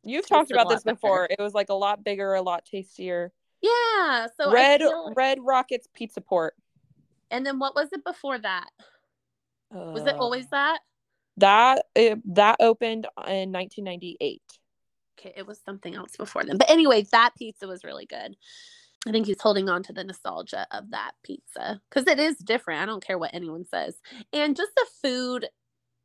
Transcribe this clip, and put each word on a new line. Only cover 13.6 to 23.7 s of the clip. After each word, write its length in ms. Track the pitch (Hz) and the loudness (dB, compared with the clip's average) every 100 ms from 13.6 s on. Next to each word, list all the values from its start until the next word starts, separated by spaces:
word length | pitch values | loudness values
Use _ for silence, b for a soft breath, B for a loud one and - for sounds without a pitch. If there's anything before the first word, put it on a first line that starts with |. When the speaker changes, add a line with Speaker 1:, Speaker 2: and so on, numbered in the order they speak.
| 185 - 196 | -8 -10 -12
Speaker 1:
ninety-eight. 560 | 175 175 - 143 - _ _ _ _ _ _ _ _ | -10 -14 -6 -6 -6 _ _ _ _ _ _ _ _
Speaker 2:
Okay, 140 | - - | -20 -18
it 100 | 196 | -18
was 140 | 208 | -18
something 320 | - 196 180 190 | -16 -14 -12 -14
else 200 | 180 - | -16 -14
before 260 | - - | -8 -6
then. 140 | - 196 | -4 2
But 120 | - | 6
anyway, 320 | 330 302 226 202 | 6 8 4 4
that 220 | 233 240 _ | 4 4 _
pizza 300 | 226 - 196 | -16 -14 -14
was 160 | 185 | -14
really 220 | - 71 - | -14 -16 -14
good. 280 | - 104 202 b b b b b b 226 | -14 -14 -18 b b b b b b -4
I 40 | |
think 140 | 220 208 | -2 -2
he's 140 | 190 | 0
holding 280 | 214 196 190 | 2 2 0
on 120 | 180 | -4
to 100 | 190 | -6
the 100 | - | -14
nostalgia 640 | 190 - - 90 - 98 - | -14 -12 -10 -10 -10 -10 -10
of 180 | 104 202 | -12 -12
that 200 | 107 117 _ | -12 -12 _
pizza, 580 | - - _ - 64 202 _ | -18 -18 _ -12 -10 -12 _
'cause 160 | 277 262 | -2 0
it 120 | 285 | 2
is 180 | 311 302 | 0 -2
different. 440 | 175 233 - 151 | -4 -4 -4 -6
I 40 | 196 | -6
don't 180 | 208 | -8
care 140 | - 185 | -8 -8
what 160 | 160 | -8
anyone 320 | 175 170 160 | -8 -12 -12
says. 340 | 180 | -8